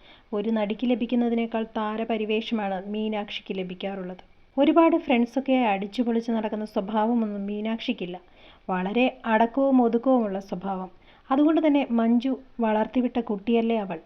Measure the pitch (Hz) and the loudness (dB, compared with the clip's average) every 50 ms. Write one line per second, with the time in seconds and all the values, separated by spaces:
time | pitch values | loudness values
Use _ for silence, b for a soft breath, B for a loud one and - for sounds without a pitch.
0 | b b b b b b 226 208 202 226 226 220 208 196 226 - 254 247 247 220 | b b b b b b -6 -4 -2 0 0 0 0 -2 -2 -2 0 0 0 0
1 | 247 233 254 240 240 233 233 233 233 226 233 226 226 220 - 226 214 214 214 220 | 0 0 0 0 0 0 0 0 -2 -2 -4 -4 -4 -4 -4 -4 -4 -4 -4 -4
2 | 226 220 226 220 214 208 214 220 220 - 233 214 208 196 190 180 196 208 208 214 | -4 -4 -2 -2 -2 -2 -2 -2 -2 -2 -4 -4 -2 -4 -4 -6 -6 -6 -6 -4
3 | 214 220 214 208 214 214 - - - - 196 185 185 180 185 185 196 196 196 196 | -4 -4 -4 -4 -6 -8 -10 -12 -10 -8 -6 -6 -6 -8 -8 -8 -8 -8 -8 -8
4 | 185 180 185 - - - - - - _ - 269 285 320 302 339 330 330 320 320 | -10 -10 -12 -14 -18 -20 -20 -20 -18 _ 0 2 4 4 6 6 6 6 4 2
5 | - - 247 233 240 233 - 269 269 269 262 254 247 214 196 196 208 202 - 254 | 2 2 2 2 2 2 0 -4 0 2 2 2 2 2 0 -2 -4 -6 -4 -2
6 | 233 240 226 226 233 247 226 220 214 254 233 214 214 214 - 220 196 202 220 214 | 0 0 0 0 0 0 -2 -2 -2 -4 -4 -6 -6 -4 -4 -4 -4 -2 0 0
7 | 214 226 240 233 220 208 202 202 196 202 208 208 214 220 226 226 - - 233 - | 0 2 2 0 0 -2 -4 -6 -6 -6 -6 -6 -4 -4 -6 -4 -4 -6 -6 -6
8 | 196 175 180 180 - b b b b b b b b - 185 180 185 196 208 240 | -6 -10 -10 -14 -16 b b b b b b b b -4 -4 -2 -2 -2 0 2
9 | 254 254 254 - - 233 220 220 226 233 - 269 269 269 269 254 240 226 214 233 | 0 0 -2 -4 -2 0 2 4 2 2 2 0 2 4 4 4 4 4 2 2
10 | 233 262 262 247 220 202 190 196 196 - 196 180 190 196 190 185 185 180 - - | 2 4 2 2 2 0 -4 -6 -6 -8 -10 -8 -6 -6 -6 -6 -8 -12 -16 -20
11 | b b b b b - 269 277 294 320 320 330 320 302 285 285 262 - 233 233 | b b b b b -2 2 4 4 4 4 4 4 4 2 2 2 2 0 2
12 | 226 226 240 240 233 269 262 - - - - - 226 214 214 214 220 220 - 262 | 4 4 4 2 2 0 -4 -4 -8 -14 -6 -2 0 2 2 0 0 0 0 0
13 | 247 240 - 247 233 - 208 196 - 247 233 226 226 226 233 220 196 185 170 160 | 0 0 -2 -2 -2 -2 -4 -4 0 2 2 2 2 2 0 -2 -2 -6 -8 -10
14 | - | -12